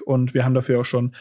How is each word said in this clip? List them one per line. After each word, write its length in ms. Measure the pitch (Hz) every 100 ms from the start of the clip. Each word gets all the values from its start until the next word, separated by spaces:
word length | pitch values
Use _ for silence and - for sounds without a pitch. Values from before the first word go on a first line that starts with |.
| -
Und 280 | 127 127
wir 120 | 139 127
haben 80 |
dafür 260 | 127 127 123
auch 60 | 123
schon 280 | 123 120 -